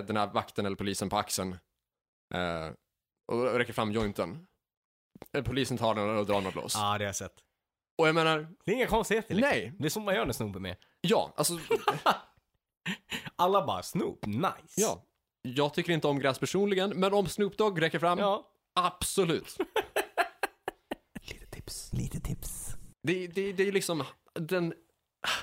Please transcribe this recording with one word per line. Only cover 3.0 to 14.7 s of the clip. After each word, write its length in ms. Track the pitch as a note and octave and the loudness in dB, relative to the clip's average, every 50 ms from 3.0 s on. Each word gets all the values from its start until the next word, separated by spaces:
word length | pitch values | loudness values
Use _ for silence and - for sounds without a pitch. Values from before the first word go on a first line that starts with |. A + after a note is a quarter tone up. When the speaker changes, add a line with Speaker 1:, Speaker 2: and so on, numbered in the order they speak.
| _ _ _ _ _ - | _ _ _ _ _ -4
Speaker 1:
och 220 | A2+ A#2 B2+ A#2+ A2+ | -2 0 0 2 2
räcker 200 | A#2+ A#2+ A#2 - | 0 0 0 0
fram 180 | B2+ A2 G#2+ | -2 -2 0
jointen. 560 | G#2 A2+ A2 G#2 G2+ - F#2 E2 G#2 E3 F#3 _ _ _ _ _ _ _ _ _ _ _ _ _ - - - - - | 0 0 0 -2 -2 -2 -4 -4 -4 -12 -16 _ _ _ _ _ _ _ _ _ _ _ _ _ -20 -20 -12 -6 -4
Eh, 60 | C#3 A#2+ | -4 -2
polisen 340 | A2+ B2 C#3 B2 A2+ C3 | -2 0 0 0 0 0
tar 180 | A2 A2+ A2 G#2+ | 0 2 2 2
den 220 | G#2+ G2+ G#2+ A2 | 2 2 0 0
och 80 | G#2+ G#2 | 0 2
drar 160 | G2 G2+ G2+ | 2 2 0
några 100 | F#2+ F#2 | 0 -2
blås. 240 | E2+ E2+ - - - | -4 -6 -4 -2 -2
Speaker 2:
Ja, 60 | G#2+ G#2 G2+ G#2 | 0 0 0 0
det 60 | G#2 G#2 | 0 -2
har 40 | G2 | -4
jag 60 | F#2 | -4
sett. 200 | - G2 F#2 _ _ _ _ _ _ _ _ _ _ _ _ _ | -6 -8 -10 _ _ _ _ _ _ _ _ _ _ _ _ _
Speaker 1:
Och 100 | - D#3+ | 4 4
jag 80 | D#3 D#3+ | 4 6
menar, 320 | E3 D#3+ D#3+ D#3+ D3+ D#3 D#3+ F#3+ _ - | 6 4 4 2 2 -2 -6 -14 _ -2
Speaker 2:
Det 60 | E3+ | 0
är 40 | G#3+ | 2
inga 120 | C4 A3+ | 2 2
konstigheter, 480 | D#3+ G3+ A3+ F#3+ - G#3 A3+ G#3+ - - | 4 2 2 2 2 0 0 0 0 0
liksom. 140 | G3+ C4+ C#4+ | 2 2 4
Speaker 1:
nej. 240 | F3 A#2 F2+ A#2 E3+ G3+ | 2 0 -2 -4 -6 -4
Speaker 2:
Det 60 | C3+ | -2
är 40 | D#3+ | -2
som 140 | - A3 G#3+ | -2 -2 -2
man 120 | G3+ F#3+ | 0 0
gör 100 | A3+ G#3+ | 0 0
när 80 | D3 G#2+ | -2 -2
Snoop 220 | - A2+ G#2 F#2+ | -4 -4 -6 -6
är 40 | F2+ | -6
med. 160 | G2 F2+ F2+ - _ _ _ _ | -6 -8 -8 -10 _ _ _ _
Speaker 1:
Ja, 320 | - E3+ A3 D#3+ D#2+ - - | 0 2 4 4 2 0 -2
alltså 240 | - D3+ - F3 E3 - | -2 -2 -2 -2 -4 -2
Speaker 2:
<laughs> 1700 | - A4+ - - G4+ - D3+ - D4+ - - - - _ _ _ _ _ _ _ _ _ _ - F3+ G3+ - _ - - - - - - | -2 -2 0 0 0 -2 0 2 0 0 0 -2 -18 _ _ _ _ _ _ _ _ _ _ -6 -6 -6 -6 _ -10 -10 -8 -8 -6 -2
Alla 300 | - F3 F#3 G3 G3 E3 | 2 2 4 4 4 4
bara, 180 | A2+ G2 F2+ - | 2 0 -2 -2
"Snoop, 420 | - - F#3 - - - - - | -4 -2 -2 -2 -2 -4 -6 -6
nice." 260 | G#2 G2+ B2 F#3+ E3 - - - - | -4 -2 0 0 -2 -2 -6 -12 -6